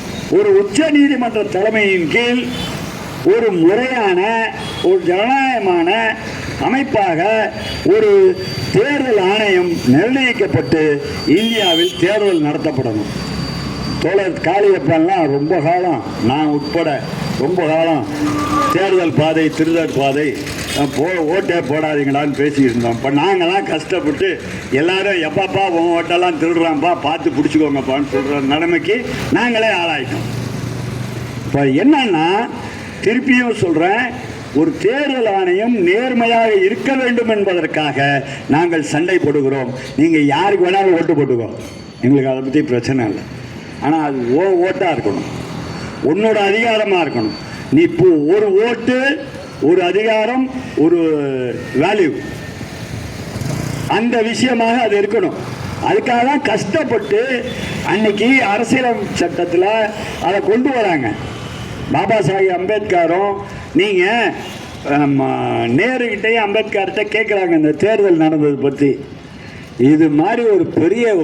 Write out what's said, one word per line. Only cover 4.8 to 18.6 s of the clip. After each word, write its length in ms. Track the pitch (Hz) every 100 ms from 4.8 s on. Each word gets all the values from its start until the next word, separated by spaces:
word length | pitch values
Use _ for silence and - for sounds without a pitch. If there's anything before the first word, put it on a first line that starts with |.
ஒரு 180 | 175 185 165
ஜனநாயகமான 840 | 185 233 269 269 240 196 175 170 226 226 220 - - - -
அமைப்பாக 920 | 156 262 254 226 190 160 196 220 196 208 214 -
ஒரு 260 | - 427 427 403 381 349 - - -
தேர்தல் 500 | 185 269 285 262 208 185
ஆணையம் 380 | 214 208 180 180 160 120
நிர்ணயிக்கப்பட்டு 960 | 135 220 269 247 233 185 156 135 160 156 143 - - -
இந்தியாவில் 720 | 165 226 226 185 165 180 -
தேர்தல் 420 | 180 208 202 170
நடத்தப்படணும். 680 | 147 151 156 131 120 107 92 - - - - - - - - -
தோழர் 380 | 156 196 190 - 156
காளியப்பன்லாம் 840 | 196 202 185 143 160 165 190 151 139
ரொம்ப 220 | 147 180
காலம், 440 | 147 180 180 127 98 76 113
நான் 200 | 143 156
உட்பட 420 | 147 143 160 156 135 - - - -
ரொம்ப 220 | 143 185 156
காலம் 400 | 160 165 151 104 - - 302 - 151